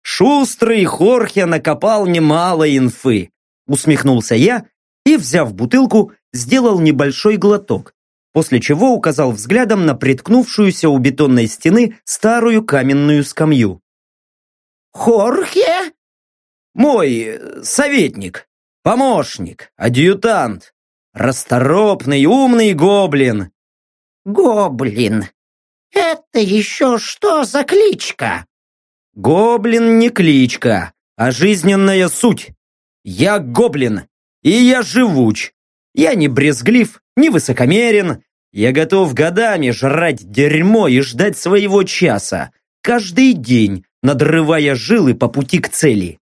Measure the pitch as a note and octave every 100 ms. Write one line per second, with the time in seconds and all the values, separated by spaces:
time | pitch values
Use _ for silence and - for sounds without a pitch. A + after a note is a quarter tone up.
0 | - - A3+ C#4+ C4 - A3+ A3+ E3+ -
1 | F#3 B3 G#3 G3+ F3 D#3+ - D3 G3+ G#3+
2 | F#3+ E3+ D3+ D#3 F3+ E3 D#3 C3+ B2+ -
3 | C3 G#2+ F2+ _ _ _ - - D#3 C#3
4 | C#3 B2 - A2+ F3+ B3 - _ _ _
5 | C4+ D#4 B2+ E3 B2+ F#2+ B2 B3+ C4 G#3+
6 | G#3 _ _ B2 A#2+ C4 A#3+ F#3+ D#3 C3+
7 | C#3+ C3+ G#3+ G#3 G3+ G#3 - F#2+ - _
8 | _ _ _ D#3+ D#3 B2 - C#3+ C4 A#3+
9 | E3 C#3 C3+ G#2 A2 G#3+ A#3 G#3+ D#3+ -
10 | C3 C3 - A#3+ B3 - G3+ - D#3+ C#3
11 | B2 B2 C#3+ B2 A2+ - D#3+ G#3 A3+ -
12 | - - A3 A#3+ A3+ A3 A3 - C3 C#3
13 | D3 D3 C#3+ - D#3 C#3 G#2+ F2 _ _
14 | _ _ _ _ _ _ _ _ _ -
15 | - A3+ A3 C4+ F#4 F4+ A4 F4+ F4+ _
16 | _ _ _ _ _ _ _ - C#4+ A#3+
17 | D3 A#2 A2 A2 - - - - C#4+ C#4
18 | D3+ G2+ F#2 - _ _ _ _ F3 A#3+
19 | C4+ G3 C3 - E2 - - _ G#2+ B2
20 | E3+ G3 A3+ G3+ B2 F#2 - _ _ _
21 | _ - B2+ C3 - B2 C3 F3+ G#3+ F#3
22 | C3+ C#3 D3 B3+ C4 A#3 A3 E3 F3+ G3+
23 | F#3 C#3+ C3 G#2 F2+ _ _ _ _ _
24 | _ _ G3 G#3+ F4 G#3+ F#3 B2 C3 G#2
25 | G#2+ G#2+ F#2 _ _ _ _ _ _ G4
26 | E4+ D#4+ _ A#3 G3 G#3+ G3+ - C4+ A#3
27 | - - G#4 D#4 A#3 C#4+ D4 G4 G#4+ -
28 | - - A2+ F2 - _ _ _ _ _
29 | _ - G#2+ E3+ A3+ A#3 A3 A#3 A3+ A3+
30 | A#3 A#3 E3+ C#3 B2 - B2 G2+ F2 _
31 | _ - B2 B2 F#3+ G3+ E3+ G3 G3 F#3+
32 | F3+ - A#3+ E3+ - - _ _ _ _
33 | G2+ F#2 F3 G#3 C3 A#2+ A#3 D3 B2 G2+
34 | - _ _ _ D3 A3 B3 B3+ A#3 A3+
35 | A#3+ C#3+ A2+ G#2 - _ _ _ _ -
36 | D#4+ A#3 D3 B2 D3 B2+ B2 A#3+ G#3+ -
37 | _ - D#4 F#3+ - B2+ B2+ G3 A#3 G#3
38 | F3+ - _ _ _ G2+ A2+ C3+ D#3 G3
39 | F3 B2 D#3+ F3+ A#3 F#3+ C3 A2+ C3+ D3+
40 | E3+ B2+ F2+ G#2+ D3 D3+ F3+ A3 F3 B2+
41 | C3+ A#2 G3+ - E3+ G3+ G3+ G3 F#3+ -
42 | E3+ G2+ - F2 - _ _ _ - A#3+
43 | F#3+ E3+ C4 F#3+ A#2+ B2 G2+ F#2+ _ _
44 | C3+ C3+ D3 E3 D#3 D#3+ D3 B2+ A2+ A3+
45 | C#3 A#2 - C#3+ C#3 F3+ - - D3 G#2+
46 | F2 E2